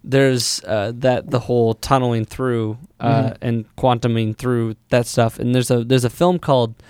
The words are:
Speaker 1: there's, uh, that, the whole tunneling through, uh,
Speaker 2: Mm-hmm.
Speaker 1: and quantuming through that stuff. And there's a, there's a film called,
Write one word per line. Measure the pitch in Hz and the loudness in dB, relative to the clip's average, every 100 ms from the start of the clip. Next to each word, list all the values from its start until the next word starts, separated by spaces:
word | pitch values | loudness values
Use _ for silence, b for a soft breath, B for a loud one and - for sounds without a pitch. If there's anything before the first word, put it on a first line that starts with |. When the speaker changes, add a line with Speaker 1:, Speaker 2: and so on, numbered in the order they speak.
Speaker 1:
there's, | - 135 135 127 - - | 0 2 4 2 -2 -6
uh, | - 107 101 120 | -4 -2 -2 0
that, | 127 123 - | 0 0 0
the | 123 | -4
whole | - 123 113 | 0 2 2
tunneling | 110 - 135 123 117 | -2 0 0 2 -2
through, | 110 - 131 117 110 113 156 _ | -4 -4 -4 -2 -4 -8 -16 _
uh, | 117 117 | 0 2
Speaker 2:
Mm-hmm. | 113 - | 0 -4
Speaker 1:
and | 120 117 110 - | -4 -4 -6 -2
quantuming | 131 117 123 113 110 107 | 0 2 0 0 -2 -4
through | 123 120 113 110 _ | -2 -2 -2 -6 _
that | 123 120 | 0 0
stuff. | - 113 - | 0 0 0
And | 120 | 0
there's | 127 123 | 0 2
a, | 123 | 0
there's | 120 131 | 2 0
a | 117 | 0
film | - 175 175 | 2 0 2
called, | - 135 113 117 | 0 0 0 -6